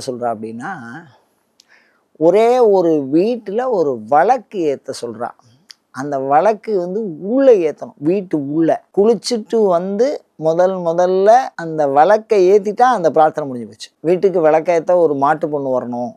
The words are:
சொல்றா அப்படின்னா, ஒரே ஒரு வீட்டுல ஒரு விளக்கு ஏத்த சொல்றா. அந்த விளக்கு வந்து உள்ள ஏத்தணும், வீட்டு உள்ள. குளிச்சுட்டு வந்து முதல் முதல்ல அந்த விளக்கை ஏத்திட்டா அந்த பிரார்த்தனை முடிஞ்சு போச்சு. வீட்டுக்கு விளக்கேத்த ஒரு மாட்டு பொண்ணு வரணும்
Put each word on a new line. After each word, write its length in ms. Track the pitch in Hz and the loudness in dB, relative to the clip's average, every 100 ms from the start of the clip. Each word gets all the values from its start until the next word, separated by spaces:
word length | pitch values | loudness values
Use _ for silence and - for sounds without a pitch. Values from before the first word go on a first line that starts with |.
| 127 | -8
சொல்றா 300 | 123 120 110 | -8 -6 -6
அப்படின்னா, 380 | 110 113 156 180 117 139 165 _ _ _ _ _ _ _ _ _ _ - | -10 -12 -12 -14 -16 -18 -20 _ _ _ _ _ _ _ _ _ _ -2
ஒரே 400 | 160 196 226 254 | 2 4 4 4
ஒரு 500 | 226 196 170 156 135 | 4 4 2 0 0
வீட்டுல 580 | 156 208 240 208 208 254 | 0 0 -4 -6 -6 -2
ஒரு 320 | 208 151 120 107 | -2 -2 -4 0
விளக்கு 500 | 147 185 262 - 208 | 2 2 0 -4 -6
ஏத்த 340 | 156 135 - 123 | -4 -4 -8 -12
சொல்றா. 260 | 120 110 117 - _ 117 _ _ _ | -12 -10 -12 -12 _ _ _ _ _
அந்த 280 | 127 143 139 | -12 -6 -6
விளக்கு 600 | 135 143 190 208 - 202 | 0 2 2 0 -2 -4
வந்து 380 | 175 190 220 147 | -4 -6 -8 -8
உள்ள 320 | 185 254 269 | -4 2 4
ஏத்தணும், 400 | 214 156 - 123 - | 4 2 -4 -12 -6
வீட்டு 560 | 147 196 185 156 139 | -2 -2 -2 -6 -4
உள்ள. 320 | 156 160 135 - | -2 0 -2 -2
குளிச்சுட்டு 720 | - 208 208 - 240 214 233 202 | 0 2 0 -2 -6 -2 0 2
வந்து 580 | 170 185 202 262 302 _ | 0 -2 -2 -2 -2 _
முதல் 420 | - 156 165 185 190 | -6 -2 2 2 0
முதல்ல 720 | 170 170 180 190 196 240 269 | -2 0 0 2 4 4 2
அந்த 340 | - 165 156 143 | -8 -8 -2 0
விளக்கை 640 | 139 160 214 214 214 180 | 4 4 2 2 2 4
ஏத்திட்டா 300 | 202 196 202 | 2 0 0
அந்த 280 | 247 233 160 | 2 2 0
பிரார்த்தனை 380 | 147 156 151 143 | 2 2 0 -8
முடிஞ்சு 200 | 123 107 | -10 -14
போச்சு. 220 | - - _ | -18 -20 _
வீட்டுக்கு 460 | 151 180 196 180 156 | -2 0 0 2 2
விளக்கேத்த 500 | 160 160 170 156 180 | 2 0 -2 0 2
ஒரு 180 | 165 | 2
மாட்டு 340 | 143 139 156 156 | 0 0 -2 -4
பொண்ணு 320 | 147 135 127 | -6 -4 -4
வரணும் 340 | 120 120 120 | -4 -8 -10